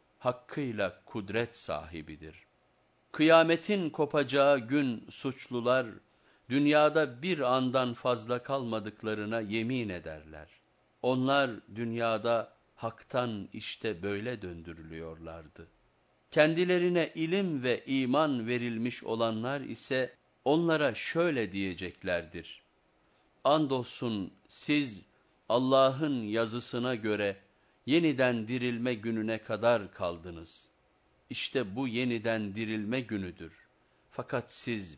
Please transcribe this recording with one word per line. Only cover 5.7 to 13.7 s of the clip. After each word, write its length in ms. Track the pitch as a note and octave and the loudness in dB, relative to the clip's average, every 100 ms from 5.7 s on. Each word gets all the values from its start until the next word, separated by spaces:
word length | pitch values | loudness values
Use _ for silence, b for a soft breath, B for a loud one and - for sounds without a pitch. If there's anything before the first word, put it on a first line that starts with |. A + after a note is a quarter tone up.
| C3 A#2 G2 b b b b - | 2 0 -8 b b b b -2
dünyada 720 | C3+ D3 D3+ D3+ D#3 D3 A#2+ | 2 4 6 6 4 2 0
bir 160 | F3 D#3+ | -2 0
andan 560 | B2 C3 B2+ C3 B2 | 2 2 2 2 0
fazla 480 | A#2 C3 A#2+ A2 B2 | 0 0 0 -2 -4
kalmadıklarına 1000 | B2 C#3 A#2 A2 G#2 G#2 A2 G#2+ G#2 A2+ | -2 -4 -2 -4 -6 -6 -4 -4 -2 -4
yemin 480 | G#2 A2 A2+ C3 A2 | -2 -2 -2 -2 -4
ederler. 600 | F2+ D#2+ D#2 D#2 D#2 D2+ _ _ _ _ _ | -6 -10 -12 -14 -18 -20 _ _ _ _ _
Onlar 480 | B2+ B2+ C3 C#3 C3+ G#2 - | 0 2 2 2 2 -2 -10
dünyada 800 | G2+ A#2 A#2 A#2 A2 A2+ A#2 G#2+ _ _ - | -8 -4 -2 0 2 2 0 0 _ _ -8
haktan 720 | A2+ - - C3 B2 G#2+ F#2+ | -8 -8 -4 -2 -2 -4 -8
işte 500 | G#2+ - | -10 -10